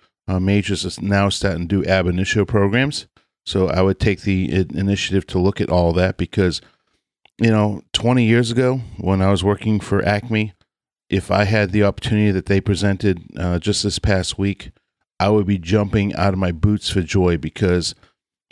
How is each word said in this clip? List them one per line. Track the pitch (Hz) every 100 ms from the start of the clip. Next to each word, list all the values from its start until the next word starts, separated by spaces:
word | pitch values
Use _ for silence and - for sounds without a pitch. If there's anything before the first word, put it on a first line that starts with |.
| _ _ -
uh, | 92
majors | 92 104 98 95 92
is | -
now | 98 101 101
starting | - 101 85 85
to | 98
do | 76
ab | 95 90
initio | 90 95 107 98
programs. | 110 98 113 139 - - _ _ _ -
So | 98 92
I | 87
would | 95 95
take | - 98
the | - 95 92
i-, | 82 90 76
initiative | 98 101 - 98 -
to | 95
look | 92 -
at | 107
all | 90 85
that, | 85 92 -
because, | 87 - 92 78 - _ _ _ _ _ _ -
you | 117
know, | 110 104 101 -
twenty | - 117 127 113
years | 117 120
ago | 120 127 131 117 -
when | 87 95
I | 95
was | 98
working | 98 101 110 104
for | - 101 -
Acme, | 104 120 110 107 - _ _ _ _ _
if | 95 -
I | 95 104
had | 110 101
the | 101
opportunity | 101 - - 107 107
that | 92 -
they | 98
presented, | 98 92 101 92 104 90 - -
uh, | 90 87
just | 101 101
this | 104 -
past | - 95 90 -
week, | 98 98 - - _ _ _ -
I | 98
would | 107 95
be | 101
jumping | 82 107 104 107 101
out | - 95
of | 95
my | 92
boots | 82 101 104 -
for | 101
joy, | 82 98 90 85
because, | 78 - 98 90 82 - _ _ _ _ _